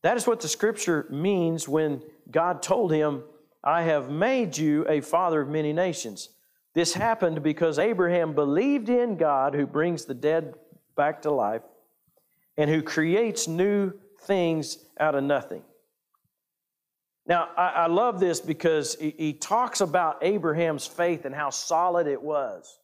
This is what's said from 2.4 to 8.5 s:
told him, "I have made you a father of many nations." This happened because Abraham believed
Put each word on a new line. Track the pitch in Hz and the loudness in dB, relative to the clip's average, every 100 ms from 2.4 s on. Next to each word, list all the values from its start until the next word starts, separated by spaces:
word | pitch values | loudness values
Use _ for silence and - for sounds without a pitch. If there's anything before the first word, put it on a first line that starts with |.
| 170 175 | 0 -2
told | - 190 196 | 0 0 2
him, | 156 151 147 151 - _ _ | 2 2 -2 -8 -20 _ _
"I | - 165 | 0 2
have | 165 151 131 | 2 0 -2
made | 147 214 262 208 151 | -2 0 2 -2 0
you | 156 147 156 | 2 2 2
a | 151 | 0
father | 139 170 180 160 | 0 0 2 0
of | 139 | 0
many | 156 151 | -2 -2
nations." | 156 185 151 117 98 - _ _ _ _ | 0 -2 -2 -8 -12 -16 _ _ _ _
This | 160 165 | 0 0
happened | 185 220 226 180 160 | 0 0 2 0 0
because | 151 151 165 147 | -2 2 0 2
Abraham | 202 220 175 175 160 | 0 2 2 2 2
believed | 143 147 | 0 2